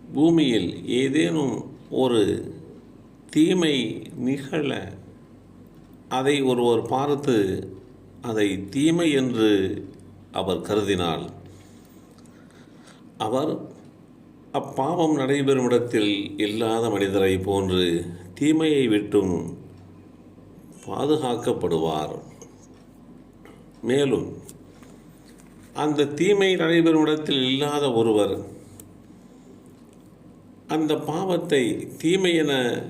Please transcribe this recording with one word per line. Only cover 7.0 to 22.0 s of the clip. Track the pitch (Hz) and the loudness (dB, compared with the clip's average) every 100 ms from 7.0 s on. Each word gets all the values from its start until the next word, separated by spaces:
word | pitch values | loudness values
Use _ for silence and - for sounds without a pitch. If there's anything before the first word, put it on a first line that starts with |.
| 143 143 143 113 95 92 - - - - - - | 0 -2 2 2 2 -2 -8 -16 -20 -20 -20 -12
அதை | 123 110 104 95 95 | -6 0 0 0 -4
தீமை | 131 151 170 170 | 0 2 2 2
என்று | 135 127 113 110 101 95 - - - - - - | 2 0 2 4 4 0 -4 -10 -18 -20 -20 -10
அவர் | 95 92 85 | -6 -2 -4
கருதினால், | - 107 101 95 87 80 85 - - - - - - - - - - - - - - - - - - - | 0 0 2 0 0 -2 -8 -14 -20 -20 -20 -20 -20 -20 -20 -20 -20 -20 -20 -20 -20 -20 -20 -20 -20 -8
அவர் | 107 127 156 - - - - - - - - - - | -4 -2 -2 -6 -10 -18 -20 -20 -20 -20 -20 -20 -8
அப்பாவம் | 139 - - 135 175 160 151 | -8 -6 -4 -2 0 2 2
நடைபெறும் | 131 143 135 131 123 | 0 0 2 2 4
இடத்தில் | 120 120 120 104 101 98 101 | 2 2 0 0 -2 -6 -4
இல்லாத | 104 107 113 113 117 | -4 -2 0 0 0
மனிதரை | 101 101 98 95 95 | 0 0 2 2 2
போன்று | 95 98 95 92 90 85 87 - - | 0 0 2 2 2 0 -4 -12 -16
தீமையை | - 143 156 160 147 123 | -2 2 2 2 2 2
விட்டும் | 104 - 104 95 85 82 85 - - - - - - - - - - - - - | 0 2 0 2 -2 -6 -12 -18 -20 -20 -20 -20 -20 -20 -20 -20 -20 -20 -20 -10
பாதுகாக்கப்படுவார்." | 101 139 147 127 113 - 95 92 82 80 76 | -4 0 2 0 -2 -2 -2 0 0 0 -2